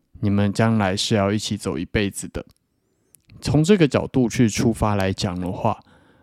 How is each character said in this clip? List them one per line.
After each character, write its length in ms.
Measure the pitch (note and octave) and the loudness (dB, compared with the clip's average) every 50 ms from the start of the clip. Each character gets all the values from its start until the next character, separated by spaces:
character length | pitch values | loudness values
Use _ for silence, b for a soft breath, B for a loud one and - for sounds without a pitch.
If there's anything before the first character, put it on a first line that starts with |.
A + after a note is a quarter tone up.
| _ _ - - | _ _ -10 -6
你 100 | G#2+ G2+ | -2 0
们 240 | G2+ G2+ G2+ G2+ F#2+ | 0 2 0 0 0
将 240 | - A2+ A2+ A2+ | 0 0 2 2
来 180 | A2 G2+ F#2 F#2+ | 2 0 0 0
是 200 | G#2+ - - A#2 | -2 -2 0 0
要 160 | G#2 G2 G2 | 2 2 0
一 80 | G#2 G#2 | 0 -2
起 180 | - - G#2+ | -4 -6 -8
走 180 | G2 - F#2+ C2+ | -6 -6 -8 -6
一 80 | D2+ F2+ | -6 -8
辈 240 | - - A2 G#2 | -4 -2 -2 -2
子 200 | F#2+ - - F#2 | -2 -4 -8 -12
的。 180 | - - - - - _ _ _ _ _ _ _ _ _ _ _ _ _ _ _ _ - - | -12 -12 -14 -14 -14 _ _ _ _ _ _ _ _ _ _ _ _ _ _ _ _ -20 -8
从 220 | - - - D3 D#3 | -2 2 2 4 6
这 140 | F3 G#3+ | 4 6
个 100 | F3+ D#3 | 4 4
角 200 | C3 - G2+ D2 | 4 2 0 -2
度 200 | - - C3 B2 G#2+ | 0 0 0 0 2
去 200 | - - B2 G#2+ | 2 2 2 2
出 220 | - - B2+ A#2+ | 2 2 0 0
发 240 | G#2+ - A#2 G#2+ G#2 | 0 0 -2 0 0
来 160 | G2+ F#2+ F#2+ | 0 0 -2
讲 280 | G2 - - G2 F2+ F2+ | -2 -4 -4 -4 -4 -4
的 120 | F2+ F2 | -6 -6
话， 280 | F#2+ - - A2 G2+ - b b b b b b b b | -6 -4 -2 -4 -4 -4 b b b b b b b b